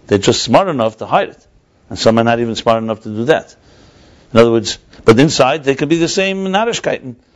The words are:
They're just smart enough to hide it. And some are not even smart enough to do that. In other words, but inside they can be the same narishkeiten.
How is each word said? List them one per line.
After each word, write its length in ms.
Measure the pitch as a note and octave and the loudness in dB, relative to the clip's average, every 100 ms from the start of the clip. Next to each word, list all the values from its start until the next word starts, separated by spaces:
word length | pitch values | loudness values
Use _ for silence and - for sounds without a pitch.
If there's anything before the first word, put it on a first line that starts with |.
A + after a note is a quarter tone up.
| - | -2
They're 100 | G2+ | 0
just 240 | G2 A#2 | 2 -2
smart 260 | - C3 F#3+ | 2 2 2
enough 280 | D3 A2+ G#2+ | 0 -2 -4
to 80 | G2+ | -2
hide 240 | D3 - | -2 -2
it. 180 | - _ _ _ _ _ | -8 _ _ _ _ _
And 100 | G2+ | -2
some 180 | A2+ A2+ | 2 2
are 60 | |
not 160 | A#2 A#2 | 2 0
even 160 | A#2 A2 | -2 -4
smart 260 | - A2+ | 0 0
enough 220 | A2 G#2+ | -2 -8
to 60 | G#2+ | -8
do 160 | G#2+ A#2+ | -8 -2
that. 300 | D3 - - _ _ _ _ - _ _ | -2 -2 -20 _ _ _ _ -20 _ _
In 80 | A2+ | 2
other 120 | A#2 | 4
words, 260 | A2+ G2+ - _ - - | 4 -2 -12 _ -4 2
but 140 | A2+ | 4
inside 440 | D3+ - C3 D#3 | 4 2 0 0
they 120 | C3+ C3+ | -2 -2
can 140 | D3 | -2
be 80 | E3 | -2
the 100 | E3 | 0
same 380 | - F#3+ F#3+ F#3+ | -2 -2 -2 -4
narishkeiten. 720 | F#3+ A#3 G3+ - C#3+ B2+ A#2 _ | -2 -2 -4 -4 -6 -8 -18 _